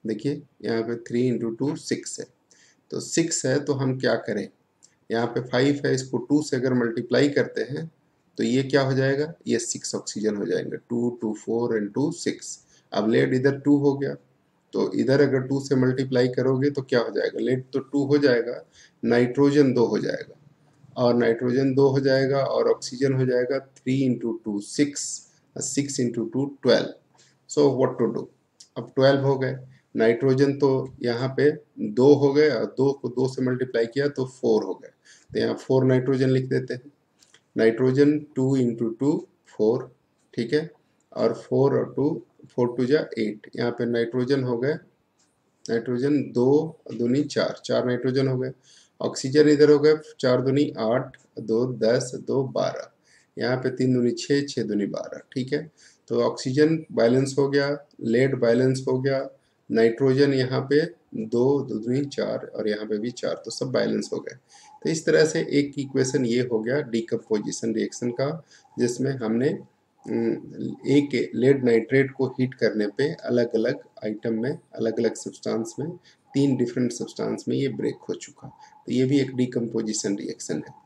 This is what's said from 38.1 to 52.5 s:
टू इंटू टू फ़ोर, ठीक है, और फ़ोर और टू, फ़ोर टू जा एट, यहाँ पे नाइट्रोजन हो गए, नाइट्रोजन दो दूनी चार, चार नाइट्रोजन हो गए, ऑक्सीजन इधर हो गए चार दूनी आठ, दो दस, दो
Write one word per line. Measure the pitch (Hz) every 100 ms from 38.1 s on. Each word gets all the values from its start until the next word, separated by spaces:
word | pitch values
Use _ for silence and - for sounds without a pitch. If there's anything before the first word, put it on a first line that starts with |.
| 151 151 -
टू | 131 135
इंटू | 120 113 117
टू | 113 139 175 - _ _
फ़ोर, | - 110 127 131 _ _ _ _
ठीक | - 117
है, | 151 160 _ _ _ _
और | - 113 113
फ़ोर | - 127 135
और | 127 -
टू, | - 139 - - _ -
फ़ोर | - 120 123
टू | 123
जा | 151 - -
एट, | 107 107 - -
यहाँ | 120
पे | 120 120
नाइट्रोजन | 117 117 127 123 139
हो | 127 117
गए, | 131 160 _ _ _ _ _ _ _ _
नाइट्रोजन | - 113 117 123 139 147 -
दो | 123 127 147 165 - -
दूनी | 113 120 135
चार, | 147 113 90 -
चार | - 120 123
नाइट्रोजन | 120 131 131 135
हो | 127
गए, | 131 - _ _ _ _
ऑक्सीजन | 120 - 131 147 151
इधर | 147 147
हो | 147
गए | 151 156 - -
चार | 131 127
दूनी | 131 135 147 -
आठ, | 110 127 135 - _ -
दो | 107 113 127 123
दस, | 113 123 127 127
दो | - 123 127